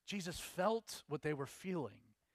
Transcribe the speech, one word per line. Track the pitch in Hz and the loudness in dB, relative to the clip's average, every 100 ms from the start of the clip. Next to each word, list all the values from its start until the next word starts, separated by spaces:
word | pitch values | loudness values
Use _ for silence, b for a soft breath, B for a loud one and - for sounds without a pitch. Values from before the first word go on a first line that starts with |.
Jesus | - 202 175 - | -6 -2 -2 -4
felt | - - 185 226 - - - | -4 2 4 4 0 -10 -4
what | 147 | 0
they | 151 | 2
were | 147 135 | 0 -2
feeling. | - 185 180 117 - - _ _ | -4 -2 0 0 -6 -20 _ _